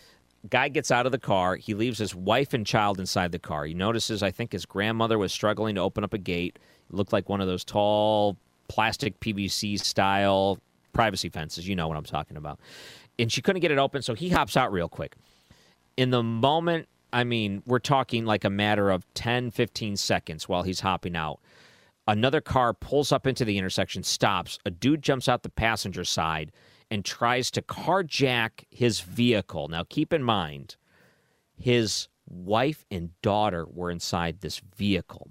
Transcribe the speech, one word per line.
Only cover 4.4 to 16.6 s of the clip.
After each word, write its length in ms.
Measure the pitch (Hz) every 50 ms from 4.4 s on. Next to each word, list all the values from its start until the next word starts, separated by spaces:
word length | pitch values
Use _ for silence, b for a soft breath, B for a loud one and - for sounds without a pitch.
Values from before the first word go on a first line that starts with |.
| 117 -
his 140 | - 90 -
grandmother 520 | - - 95 101 110 113 113 113 113 113 107
was 140 | 98 90
struggling 420 | - - - 104 107 101 107 110 104
to 60 | 95
open 240 | 87 98 - - 104
up 80 | 95
a 60 | - 107
gate. 400 | 87 - 87 87 87 82 - - b b b b b b
It 60 | -
looked 180 | 95 101 -
like 160 | - 101 90 -
one 120 | 101 98
of 60 | 95
those 180 | 92 92 90 -
tall 720 | - - 107 104 104 107 107 107 107 107 107 104 104 95 - _ _ _ _ _ -
plastic 500 | - - 110 113 110 - 143 113 95 -
P 120 | - 110
V 160 | 104 98 98 92
C 280 | - - 110 104 101
style 840 | 95 - - - - 98 98 98 98 101 98 98 98 98 98 95 - - _ _ _ _ _
privacy 360 | - - 113 107 95 92 - 87
fences. 380 | - - 78 78 - - 85
You 80 | 95 98
know 140 | 90 82 80
what 80 | 80
I'm 80 | 76 76
talking 320 | - - 73 76 - -
about. 240 | 76 76 73 71 - B B B B B B B B B B B -
And 140 | 117 113
she 80 | - 135
couldn't 220 | - - 190 185
get 80 | 160 165
it 80 | 147 139
open, 240 | 139 131 - 139
so 120 | 117 - 117
he 140 | 104 175 180
hops 280 | 170 165 143 - -
out 160 | - 131 107
real 160 | 101 90 85 82
quick. 280 | - - 78 71 - - b b b b b b b b b b b b _ _ _
In 140 | - 127 127
the 120 | 127 123
moment, 680 | 117 113 117 113 117 139 151 165